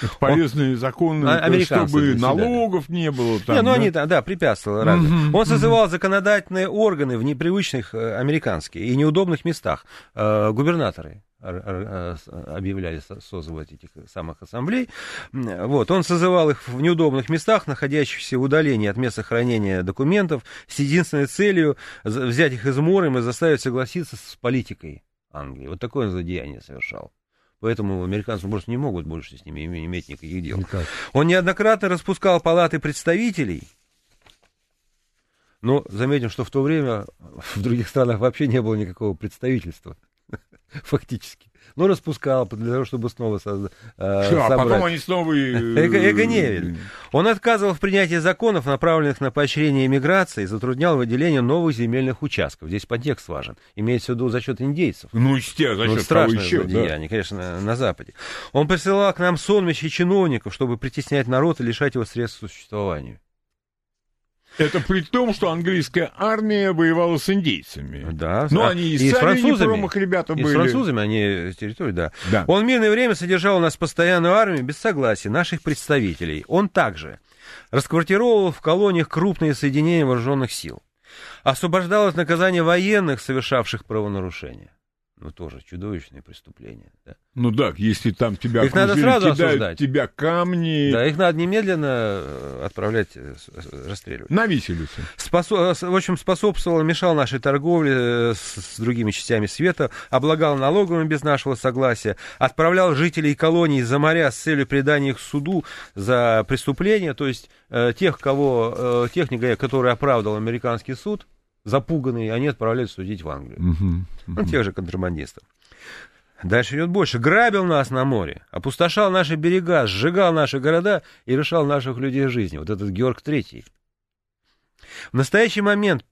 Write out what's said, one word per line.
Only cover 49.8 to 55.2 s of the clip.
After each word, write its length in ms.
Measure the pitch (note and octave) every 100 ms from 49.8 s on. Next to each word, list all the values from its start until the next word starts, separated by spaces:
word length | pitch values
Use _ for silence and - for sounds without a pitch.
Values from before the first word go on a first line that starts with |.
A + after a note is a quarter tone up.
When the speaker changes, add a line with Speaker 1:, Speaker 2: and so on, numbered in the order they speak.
| C3
Speaker 2:
эмиграции, 580 | C#3 C#3+ F#3+ F3+ - F#2+
затруднял 500 | G#2+ B2 B2+ E3+ C#3+
выделение 440 | A#2+ B2 E3+ C#3+
новых 340 | A#2+ E3 E3 A#2
земельных 460 | A#2 B2+ C3 -
участков. 480 | D3 - D2+ - D#2
Здесь 160 | G2+ -
подтекст 420 | A#2 C#3 B2 -
важен. 300 | C#2+ B1+ - _ -
Имеется 360 | A2 B2 -
в 20 | A#2+
виду 140 | B2+
за 120 | A#2+
счет 200 | B2+ A#2+
индейцев. 480 | C3+ D3 D3+ - -
Speaker 1:
Ну, 220 | A2+